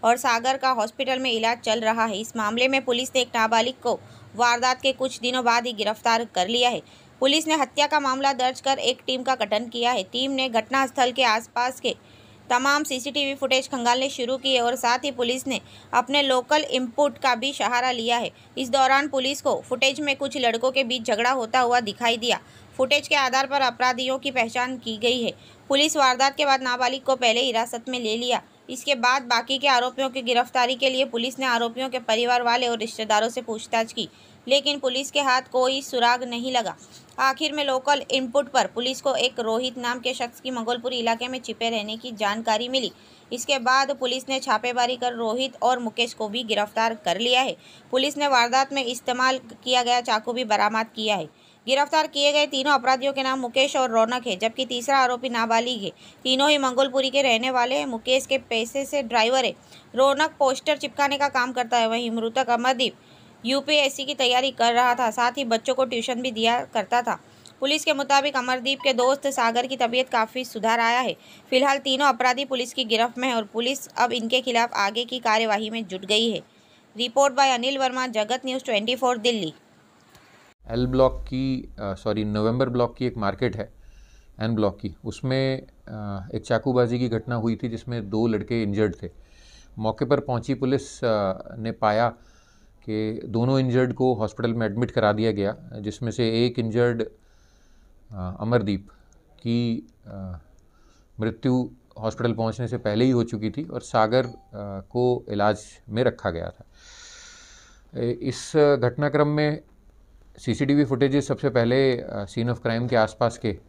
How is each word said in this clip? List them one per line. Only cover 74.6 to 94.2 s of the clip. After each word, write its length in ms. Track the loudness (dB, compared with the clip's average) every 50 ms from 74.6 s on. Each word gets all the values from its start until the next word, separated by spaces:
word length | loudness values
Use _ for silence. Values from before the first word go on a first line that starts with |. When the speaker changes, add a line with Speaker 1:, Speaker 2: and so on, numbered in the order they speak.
| 0 0 0
Speaker 1:
आगे 320 | -2 -2 -2 -2 -4 -6
की 140 | -6 -6 -4
कार्यवाही 500 | 0 2 2 2 2 2 0 0 -2 -4
में 180 | -6 -6 -8 -6
जुट 180 | -8 -10 -2
गई 260 | 0 2 2 2 2
है। 80 | -2 -4 -8 _ _ _ _ _ -20 _ _ _ _ -6
रिपोर्ट 360 | -6 -2 2 4 4 4 4
by 200 | 4 4 4 4
अनिल 240 | 2 0 -2 -2 0
वर्मा, 300 | 0 -2 0 -2 -4 -2
जगत 340 | -2 -2 -2 0 -2 -4 -4
न्यूज़ 180 | -6 -6 -6 -4
ट्वेंटी 320 | -2 -2 0 0 0 -4
फ़ोर 220 | 0 0 0 0 2
दिल्ली। 360 | 0 0 0 0 -2 -6 -8 -12 _ _ _ _ _ _ _ _ _ _ _ -20 _ _ -20 -20 -20 -20 _ _ _ -6
Speaker 2:
एल 160 | -2 -2 -2 0
ब्लॉक 360 | 4 4 4 4 4 -2 -8
की, 500 | -6 -4 -4 -2 -2 -2 -4 -6 -10 -12 -8
अ, 140 | -6 -6 -6
सॉरी, 300 | -4 -2 -2 -2 0 0
नवंबर 460 | 0 0 0 2 2 2 2 0 0
ब्लॉक 280 | 2 0 0 0 0 -4
की 80 | -4
एक 120 | -4 -4 -2
मार्केट 380 | -4 -4 -2 0 -2 -2 -2
है, 180 | -4 -10 -10 -12 -20 -20 -20 -20 -20 -20 -20 -20 -20 -20 -20 -12 -6
एन 140 | -4 -2 0
ब्लॉक 240 | 2 0 0 0 -2
की, 140 | -10 -10 -10 -10 -12
उसमें, 560 | -12 -10 -6 -4 -2 -2 0 0 -2 -2 -4 -8 -14 _ -20 -18 -16
अ, 400 | -12 -10 -8 -8 -8 -8 -10 -8 -8
एक 60 | -8 -2
चाकूबाजी 540 | 0 -2 0 2 2 2 2 2 2 2 -2
की 100 | -2 -2
घटना 260 | -2 -4 -4 -4 -4
हुई 200 | -2 0 -2 -2
थी 140 | -2 -4 -6
जिसमें 400 | -6 -8 -8 -6 -8 -6 -6 -4
दो 180 | 0 0 2 2
लड़के 360 | 2 0 -2 -2 -2 -2 -2
इंजर्ड 320 | 0 2 2 2 0 0 -4 -10
थे। 60 | -14 -14 -14 -20 -20 -20 -20 -20 -20 -20 -20 -20 -20 -12 -4
मौके 260 | -4 -4 -2 -2 0
पर 140 | 2 2 0
पहुंची 340 | 2 -2 -4 -4 -2 -2 -4
पुलिस, 500 | -2 0 0 0 0 -2 -4 -12 -4 0
अ, 300 | 0 2 2 2 0 -2 -4 -8 -14 -12 -8
ने 140 | -8 -8
पाया 380 | -6 0 0 2 2 4 2 0 -2 -6 -20 _ _ _ _ _ _ _ _ -20 _ _ -8
कि 360 | -6 -4 -2 -2 -4 -4 -6 -10
दोनों 340 | -4 -2 0 2 2 2 2
इंजर्ड 340 | 2 2 2 2 2 2 0
को 220 | 0 2 2 2
हॉस्पिटल 380 | 0